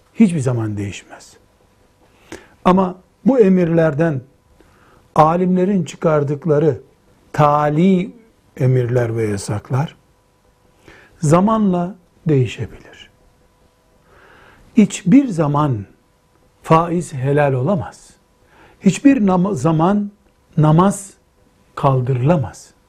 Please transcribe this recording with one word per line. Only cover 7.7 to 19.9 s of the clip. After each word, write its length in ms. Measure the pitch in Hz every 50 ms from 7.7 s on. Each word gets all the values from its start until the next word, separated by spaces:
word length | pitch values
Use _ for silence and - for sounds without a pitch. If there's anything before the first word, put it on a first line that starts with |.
| 147 151 175 196 190 180 180 247 - - _ _ _ _ _ _ _
emirler 600 | - 139 127 127 127 120 117 123 123 120 113 113
ve 100 | 117 113
yasaklar 680 | 107 104 98 - - 113 104 - - 131 127 151 170 - _ _ _ _ _ _ _ _ _ _ _ _ _ _ _ _ _ _ - - - - _ _ _
zamanla 720 | - 147 151 175 190 214 226 220 214 196 180 175 175 180 214 - _ _ _ _ _ 170
değişebilir. 840 | 151 135 123 104 - - 113 - - - - - - - - - _ _ _ _ _ _ _ _ _ _ _ _ _ _ _ _ _ _ _ _ _ _ - - - _ - - _ _ - _ _
Hiçbir 520 | - 208 - - - - 175 185 277 285 254
zaman 580 | 190 156 160 143 147 143 151 147 127 104 98 - _ _ _ _ _ _ _ _ _ _ _ _ _ _
faiz 520 | - - 160 160 170 175 170 180 160 - -
helal 380 | 131 127 139 143 147 147 143
olamaz. 580 | 135 127 127 156 202 165 110 - - - - - _ _ _ _ _ _ _ _ _ _ - - _ _
Hiçbir 460 | - 196 - - - 277 277 254 208
nam-, 280 | 190 185 180 175 202 202
zaman 560 | 135 113 165 165 151 160 180